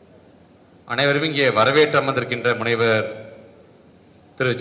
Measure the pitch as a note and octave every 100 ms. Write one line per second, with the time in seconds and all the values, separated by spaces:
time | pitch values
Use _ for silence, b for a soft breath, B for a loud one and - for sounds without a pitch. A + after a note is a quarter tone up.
0 | - - - - _ _ _ _ - A#2+
1 | C#3+ C#3+ D#3+ C#3 C3+ G#2+ A#2 C#3+ D3+ D3+
2 | C3 B2+ A#2 B2 A#2+ A2 A#2 A#2 A2+ G#2+
3 | - - - - - - - - - -
4 | _ _ _ - B2+ A#2+